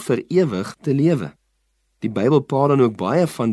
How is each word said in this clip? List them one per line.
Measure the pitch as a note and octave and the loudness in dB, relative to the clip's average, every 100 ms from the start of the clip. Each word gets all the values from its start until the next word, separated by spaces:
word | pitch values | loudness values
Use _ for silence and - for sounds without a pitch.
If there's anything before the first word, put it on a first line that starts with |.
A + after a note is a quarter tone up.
| - | -2
vir | B2 - | -4 0
ewig | F3 F3 F#2+ F#2 - | 0 0 0 -6 -8
te | - | -2
lewe. | C#3 D#3 D3+ D#2+ - _ _ _ _ _ _ A2 | 0 2 0 -4 -14 _ _ _ _ _ _ -8
Die | |
Bybel | G#2 A2+ D3 B2+ | -2 2 2 0
praat | C3+ C#3 C#3 | 0 2 4
dan | B2 | 2
ook | |
baie | G2+ F#2 D3 E3+ | 0 -2 0 0
van | - A#2 | -2 -2